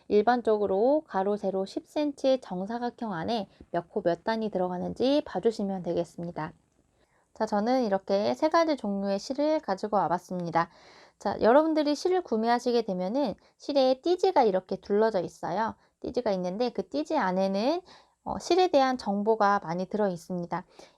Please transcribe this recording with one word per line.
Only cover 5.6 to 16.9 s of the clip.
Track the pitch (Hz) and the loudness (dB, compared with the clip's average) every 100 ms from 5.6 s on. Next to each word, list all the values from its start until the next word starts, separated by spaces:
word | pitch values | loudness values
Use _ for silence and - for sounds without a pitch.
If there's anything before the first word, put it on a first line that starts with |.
| 196 190 | -4 -4
되겠습니다. | 175 170 170 - 170 175 160 - _ _ _ _ _ _ _ | -4 -4 -4 -8 -10 -8 -10 -12 _ _ _ _ _ _ _
자, | - 220 | -6 -2
저는 | 208 220 262 | 0 2 2
이렇게 | 226 196 - 196 220 | 2 0 0 0 0
세 | 254 311 | 0 2
가지 | 339 330 285 | 4 2 0
종류의 | 208 196 196 196 | -2 -2 -2 -2
실을 | - 269 302 311 | -4 -2 0 0
가지고 | - 190 214 208 | -2 -4 0 0
와봤습니다. | 156 175 - 180 170 165 170 - - - - _ | 2 -2 -4 -6 -2 0 -2 -6 -20 -20 -20 _
자, | 208 - | -6 2
여러분들이 | 208 269 320 311 294 | 6 6 4 2 0
실을 | 294 359 370 | 0 0 0
구매하시게 | 359 220 226 240 247 240 | 0 -2 0 0 2 0
되면은 | 226 180 185 254 254 - _ _ | 0 -2 -2 -2 -2 -4 _ _
실에 | - 285 262 262 | -2 2 2 2
띠지가 | 330 370 381 320 | 0 2 2 4
이렇게 | 226 185 - | 2 2 -2
둘러져 | 190 - 202 220 202 | -8 0 2 2 0
있어요. | 170 - 165 185 220 - _ _ | -4 -8 -6 -4 -4 -8 _ _
띠지가 | - 247 240 | -8 -4 -2
있는데 | 190 180 196 247 | -2 -2 -2 -4
그 | 214 | -4
띠지 | - | -6